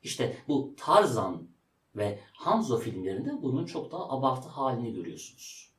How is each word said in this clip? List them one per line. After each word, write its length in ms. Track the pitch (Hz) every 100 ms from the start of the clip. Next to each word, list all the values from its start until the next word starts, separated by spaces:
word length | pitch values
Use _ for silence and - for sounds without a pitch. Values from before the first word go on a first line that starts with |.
İşte 340 | - - - - -
bu 260 | 139 - -
Tarzan 680 | - 190 185 113 92 - - _ _ _ _ 104
ve 240 | 104 104 -
Hanzo 440 | - 165 226 214 113
filmlerinde 640 | - 95 92 98 - 294
bunun 240 | 127 135 175
çok 260 | 165 -
daha 180 | - 139
abartı 400 | 135 135 131 -
halini 440 | - 131 120 117
görüyorsunuz. 800 | 92 82 78 - - - - -